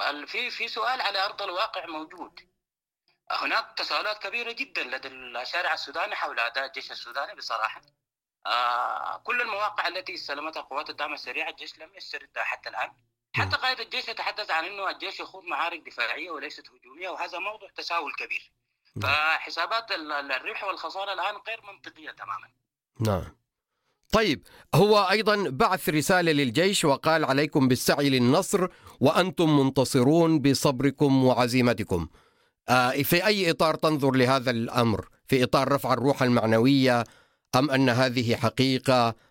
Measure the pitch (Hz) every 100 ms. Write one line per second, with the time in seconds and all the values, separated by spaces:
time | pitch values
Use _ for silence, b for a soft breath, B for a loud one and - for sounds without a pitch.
0 | 254 294 - 214 247 220 226 233 226 254
1 | 202 196 196 - 196 180 220 190 165 156
2 | 156 160 117 - _ _ _ _ _ _
3 | _ _ _ - 139 202 220 - 170 151
4 | 185 214 202 233 233 233 269 170 135 131
5 | 135 131 127 120 131 170 175 156 - 156
6 | 202 196 156 123 117 131 135 135 - 120
7 | 117 123 151 - - 113 110 - _ _
8 | _ _ _ _ - 120 120 120 120 -
9 | - - - 247 233 202 208 - 170 180
10 | 185 170 - 143 156 156 - 135 156 147
11 | 151 143 123 127 160 160 151 - 160 185
12 | - 147 - 120 110 127 - - 135 -
13 | _ _ _ - 98 294 262 254 226 247
14 | 247 226 - 208 208 160 170 202 185 151
15 | 185 185 160 190 175 143 165 170 131 -
16 | 117 135 175 151 143 - - 127 120 139
17 | 185 147 170 180 190 214 190 - 156 170
18 | 143 - 120 - - _ _ _ _ -
19 | 131 147 156 156 156 165 170 226 226 185
20 | 151 147 139 131 196 - 202 170 165 180
21 | 202 185 185 208 - 220 202 190 165 156
22 | 147 - 98 98 - _ _ _ _ -
23 | 110 95 - - _ _ _ _ _ _
24 | _ 214 220 120 B B B 143 208 208
25 | 185 190 180 208 170 131 180 185 - 156
26 | 143 185 170 147 135 113 190 196 160 135
27 | 160 160 131 135 147 151 131 127 - 147
28 | 143 131 120 156 185 196 180 B B B
29 | 127 - 190 - 160 147 135 135 127 139
30 | 123 165 165 160 135 131 156 127 139 135
31 | 143 135 127 117 123 127 123 113 101 90
32 | 80 b b b b b - 123 123 131
33 | 135 175 190 214 170 156 165 151 165 156
34 | 139 131 123 135 123 117 117 123 117 95
35 | - _ - 135 123 151 131 135 127 120
36 | 127 - 127 120 110 113 123 139 131 120
37 | 113 b b b b 127 147 131 131 120
38 | 131 120 113 110 113 - 131 131 - 127
39 | 117 110 b